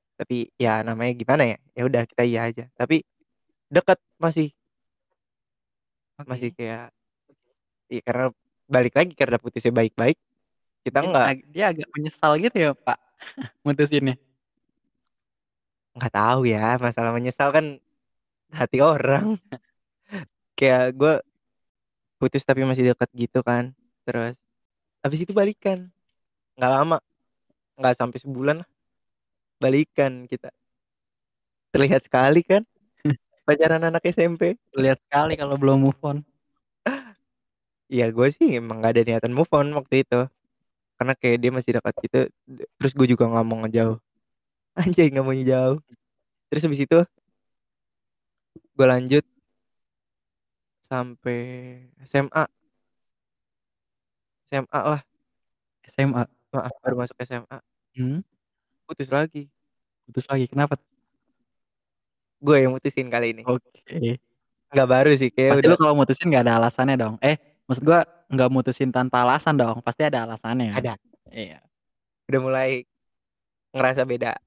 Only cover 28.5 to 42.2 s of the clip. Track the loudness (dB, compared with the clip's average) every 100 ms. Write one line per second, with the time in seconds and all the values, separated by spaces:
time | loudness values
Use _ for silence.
28.5 | -4 -8 _ _ _ _ _ _ _ _
29.5 | _ 0 2 0 0 -2 -4 -12 -12 -14
30.5 | -20 _ _ _ _ _ _ _ _ _
31.5 | _ _ 0 2 2 2 2 4 4 4
32.5 | 2 0 _ _ _ -4 -4 _ _ -2
33.5 | 2 2 2 0 -2 -2 0 0 0 -2
34.5 | -4 _ -2 0 0 _ -2 0 -2 -4
35.5 | 0 4 4 4 0 -6 -8 -10 _ _
36.5 | _ _ _ -8 -8 -10 -20 _ _ _
37.5 | _ _ _ _ -2 0 2 0 2 0
38.5 | 0 -6 -2 0 2 2 0 -2 -2 0
39.5 | 0 0 -4 -2 -2 0 -2 -2 _ _
40.5 | _ _ _ _ -6 -4 -2 0 2 0
41.5 | -2 -2 -4 -4 -6 -4 -2